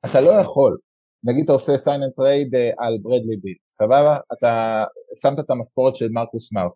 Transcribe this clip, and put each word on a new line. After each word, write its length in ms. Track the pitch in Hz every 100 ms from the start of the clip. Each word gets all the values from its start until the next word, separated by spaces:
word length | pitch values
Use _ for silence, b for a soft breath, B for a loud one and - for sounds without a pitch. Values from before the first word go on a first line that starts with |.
| -
אתה 120 | 139
לא 80 | 151
יכול, 480 | 208 185 - 135 - _ _ _ _
נגיד 200 | 120 127
אתה 100 | 147
עושה 180 | 135 - 135
sign 240 | 147 143 135
and 140 | 131
trade, 340 | 135 143 135 127
אה, 300 | 120 - 117
על 100 | 113
ברדלי 360 | 101 123 110 107
ביל, 180 | 95 90 _
סבבה? 460 | _ 107 135 147 143 -
אתה 500 | 117 120 113 113 110 107 - - -
שמת 180 | 143 139
את 100 | 147
המשכורת 460 | 123 113 - 131 127
של 140 | 113
מרקוס 380 | 117 117 120 -
סמארט. 220 | 104 90